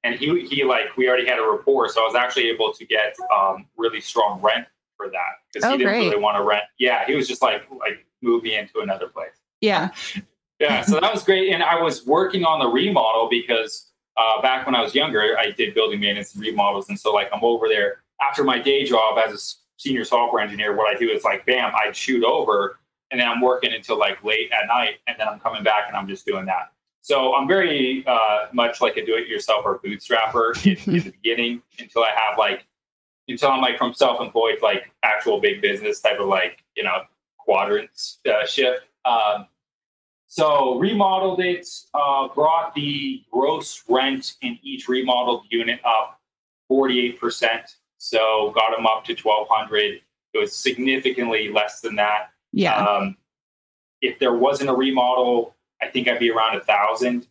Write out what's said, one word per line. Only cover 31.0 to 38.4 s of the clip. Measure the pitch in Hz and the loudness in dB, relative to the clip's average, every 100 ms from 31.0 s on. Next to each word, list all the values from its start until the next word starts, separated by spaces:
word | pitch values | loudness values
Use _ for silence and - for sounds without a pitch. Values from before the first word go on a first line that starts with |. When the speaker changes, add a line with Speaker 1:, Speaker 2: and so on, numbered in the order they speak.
Speaker 1:
the | 98 | -2
Speaker 2:
<laughs> | - | -4
Speaker 1:
beginning | 113 120 117 120 _ - | -2 0 -2 -4 _ -20
until | 117 117 113 | -6 0 2
I | |
have, | 104 110 107 | 2 0 2
like, | 104 98 - _ _ _ _ _ - | 0 0 -8 _ _ _ _ _ -12
until | 117 139 | 0 2
I'm, | 131 | 2
like, | 131 117 | 0 0
from | 120 | -4
self-employed, | - 131 120 123 117 113 104 | 2 2 2 -2 0 2 2
like, | 107 98 - _ | 2 0 -6 _
actual | 117 107 - 107 | 0 0 0 2
big | 104 143 | 2 0
business | - 101 107 - | -2 -2 -4 -4
type | - - | -4 -4
of, | 98 | -2
like, | 95 87 - _ - | 0 -2 -8 _ -8
you | |
know, | 98 90 - _ _ _ | -4 -6 -8 _ _ _
quadrants, | - 95 101 104 107 - - - 131 | 0 0 2 -2 -4 -12 -14 -8 -2
uh, | 127 | 0